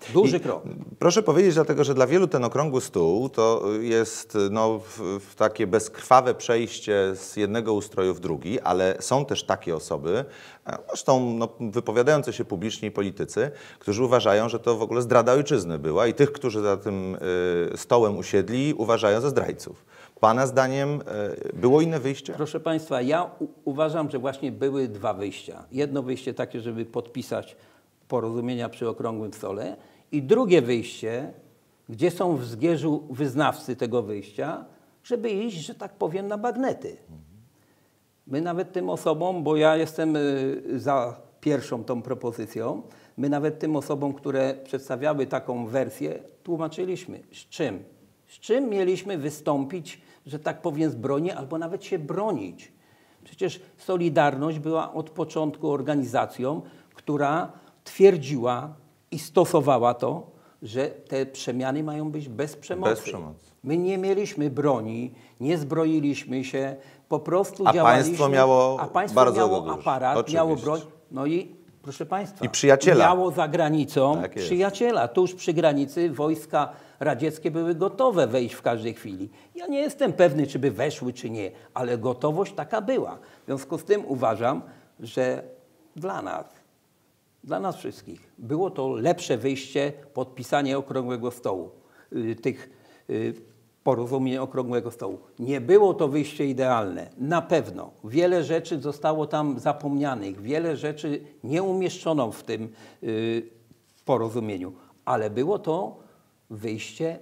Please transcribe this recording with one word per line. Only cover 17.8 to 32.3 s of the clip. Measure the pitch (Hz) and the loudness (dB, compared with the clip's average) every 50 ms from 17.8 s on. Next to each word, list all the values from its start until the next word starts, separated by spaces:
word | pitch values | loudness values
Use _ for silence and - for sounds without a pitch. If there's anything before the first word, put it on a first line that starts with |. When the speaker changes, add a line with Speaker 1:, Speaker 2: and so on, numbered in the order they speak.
| - - 120 120 113 104 101 | 0 4 4 6 6 4 2
Speaker 2:
usiedli, | 87 90 - - 101 92 98 117 127 139 151 - | -2 -4 0 2 0 2 2 0 0 0 0 0
uważają | - 110 107 117 107 110 101 104 113 | 0 2 2 2 4 4 4 4 4
za | 131 147 | 2 0
zdrajców. | 135 123 90 82 80 - - - - - _ _ - - - - _ - | 0 0 0 -2 -6 -8 -10 -16 -16 -18 _ _ -20 -20 -20 -12 _ 4
Pana | - 107 113 123 139 | 4 6 6 4 2
zdaniem, | 127 120 131 131 131 131 139 139 143 147 143 - - - 107 104 98 - - - - | 2 2 2 2 2 0 -2 -2 -2 -2 -4 -6 -8 -6 -4 -4 -4 -6 -6 -8 -8
e, | - | -6
było | - 113 123 139 156 | 0 2 4 4 4
inne | 170 165 160 147 | 4 2 -2 -2
wyjście? | 120 139 139 - - - 165 | -2 -4 -4 -6 -8 -10 -6
Speaker 1:
Proszę | 143 151 143 - 156 | -6 -6 -6 -6 -6
państwa, | 156 165 160 156 156 - 139 123 | -4 -2 -4 -4 -4 -4 -4 -2
ja | 123 131 151 170 180 170 - - | 0 0 0 0 -2 -4 -6 -10
u-, | - - - - - | -10 -10 -10 -8 -8
uważam, | - 135 143 156 156 151 170 151 143 | -6 -2 0 0 0 0 -2 -4 -4
że | 143 127 | -4 -4
właśnie | 120 139 135 - 156 131 | -4 -4 -6 -4 -6 -6
były | 110 107 135 139 135 139 131 | -4 -2 -2 -2 0 -2 -4
dwa | 117 104 98 104 110 101 | -4 -4 -4 -4 -4 -4
wyjścia. | 92 101 95 - - - - 85 90 - - | -2 -4 -8 -8 -10 -16 -16 -16 -18 -16 -8
Jedno | 127 135 143 139 139 139 123 | -4 -4 -4 -2 -2 -4 -4
wyjście | 127 127 120 - 131 117 | -4 -6 -6 -6 -8 -6
takie, | - 123 - - 120 | -6 -6 -6 -6 -8
żeby | 110 120 113 113 113 | -8 -8 -6 -6 -8
podpisać | 113 - 120 120 - - 131 110 - 117 101 - - - _ _ _ _ _ _ _ _ _ _ | -6 -6 -8 -8 -8 -10 -10 -8 -6 -6 -6 -6 -10 -18 _ _ _ _ _ _ _ _ _ _
porozumienia | - 127 120 113 113 113 120 117 123 127 120 117 113 | -4 -4 -2 -2 -2 -4 -4 -4 -4 -4 -6 -6 -8
przy | - - 120 113 | -6 -6 -6 -4
okrągłym | 110 - 117 113 113 107 110 104 - | -4 -4 -6 -6 -4 -6 -8 -8 -10
stole | - 104 98 98 101 123 170 - - - _ _ _ _ - | -10 -8 -8 -6 -6 -6 -8 -10 -14 -18 _ _ _ _ -6
i | - 147 | -6 -2
drugie | 131 131 214 247 262 190 180 160 | 4 4 4 4 6 6 6 6
wyjście, | 120 120 123 117 - - - - - 110 117 123 143 - - - - _ _ _ _ _ _ _ _ - | 6 4 0 0 -2 -6 -10 -8 -6 -6 -6 -6 -8 -10 -14 -18 -20 _ _ _ _ _ _ _ _ -12
gdzie | 117 107 151 175 | -4 0 0 0
są | 170 - 196 175 | 2 2 0 2